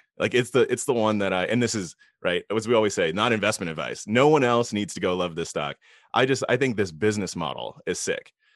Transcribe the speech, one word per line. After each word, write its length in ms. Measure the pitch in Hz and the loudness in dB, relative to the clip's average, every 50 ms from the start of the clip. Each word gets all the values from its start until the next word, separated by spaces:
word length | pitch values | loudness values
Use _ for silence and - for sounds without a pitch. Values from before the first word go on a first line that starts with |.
| _ _ _ - | _ _ _ -4
Like, 140 | 82 113 123 | -4 0 2
it's 160 | 123 127 - | 0 0 2
the, 100 | - 131 117 - | 2 2 4 4
it's 120 | 123 117 - | 0 -4 -2
the 100 | - 127 | -2 0
one 240 | 117 107 107 107 104 | 2 2 2 2 0
that 140 | 98 95 | 0 0
I, 120 | 92 92 90 | 0 0 0
and 180 | - 110 123 | 0 0 0
this 120 | 120 110 - | 0 0 0
is, 220 | 110 92 82 - _ _ _ _ _ | -4 -6 -6 -12 _ _ _ _ _
right, 220 | - 92 87 90 - _ 101 | -2 -2 -2 -2 -2 _ -4
as 120 | 113 101 110 | -4 0 2
we 60 | 120 | 2
always 200 | 110 110 104 - | 4 4 2 0
say, 180 | 101 90 80 | 0 0 0
not 200 | 82 101 110 123 | 0 0 2 2
investment 380 | 113 107 98 104 107 - 98 82 | 2 2 2 0 0 -2 -6 -8
advice. 360 | 80 76 69 60 60 - - | -6 -6 -8 -8 -8 -10 -6
No 220 | 104 107 123 143 151 | 0 2 4 6 6
one 160 | 156 147 127 | 6 6 4
else 280 | 120 120 120 120 - | 4 4 2 2 0
needs 220 | 110 104 104 87 - | -2 -4 -4 -4 -6
to 60 | 95 | -4
go 140 | 92 92 90 | -2 -2 0
love 180 | 92 90 87 80 | 0 -2 -4 -4
this 160 | 80 82 - | -6 -8 -6
stock. 260 | - 82 73 69 69 - _ _ - _ _ _ - | -4 -6 -6 -6 -8 -12 _ _ -20 _ _ _ 0
I 100 | 113 131 | 0 2
just, 180 | 131 135 - 107 - | 2 0 -2 0 0
I 80 | 123 | 0
think 200 | 120 139 131 113 | 0 0 -2 0
this 160 | 98 101 90 | -2 -2 -4
business 420 | 80 76 107 104 107 104 95 87 - | -2 0 0 0 0 0 -4 -4 -4
model 440 | 90 82 69 64 - 58 55 - - - | -6 -6 -6 -6 -8 -10 -12 -14 -10 -6
is 120 | - 87 - | -6 -6 -4
sick. 340 | - 95 - - - - _ _ _ _ _ | -4 -4 -4 -6 -6 -16 _ _ _ _ _